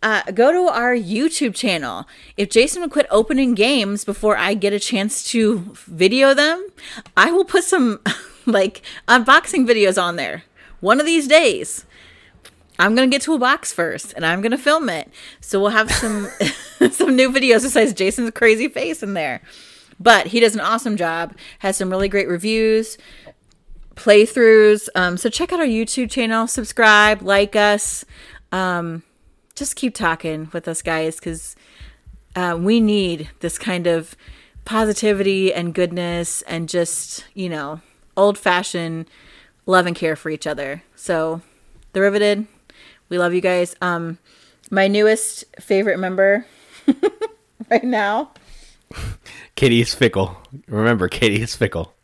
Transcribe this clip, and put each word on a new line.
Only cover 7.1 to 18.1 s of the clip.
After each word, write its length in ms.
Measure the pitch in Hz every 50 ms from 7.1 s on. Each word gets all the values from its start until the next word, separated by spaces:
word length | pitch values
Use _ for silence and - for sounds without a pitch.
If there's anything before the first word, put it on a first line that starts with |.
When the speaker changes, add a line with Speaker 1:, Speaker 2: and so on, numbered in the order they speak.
| _
Speaker 1:
I 140 | - 190 262
will 140 | 339 359 381
put 180 | 359 - 392 349
some, 360 | - - 359 262 240 208 - _ 202 160 - -
<laughs> 220 | - - - _
like, 360 | - 226 202 190 - - - _ - - - _
unboxing 580 | - 233 254 226 240 269 320 - - - 349 262 226
videos 320 | 240 220 202 196 185 196 185
on 140 | 175 175
there. 260 | 165 135 95 73 175 - _ _ _ - - - -
One 180 | - 185 226 269
of 80 | 302
these 220 | 311 339 330 285 262
days, 560 | 294 320 339 247 180 92 - - - - - _ _ - - - - _ _ _ _ _ _ - _ _ _ _ _ _
I'm 160 | 175 202 220
gonna 100 | 247 262
get 160 | 262 254 277 269
to 120 | - 320
a 40 | 285
box 340 | 247 247 277 - - - -
first, 400 | - 170 160 - 170 - - -
and 100 | - 165
I'm 140 | 160 170 185 196
gonna 160 | 226 233 269
film 300 | 262 285 294 320 311 233
it. 200 | 175 160 - - - - - - - _
So 200 | - - - 196
we'll 100 | 196 202
have 220 | 220 220 220 214 -
some, 380 | - - 226 214 208 202 196 - - 208 - 277 -
<laughs> 320 | - - - - - -
some 240 | - - 370 339 262
new 160 | 254 262 262
videos 320 | 254 269 262 262 233 220 240
besides 300 | 269 - 247 220 269 208
Jason's 400 | - 190 190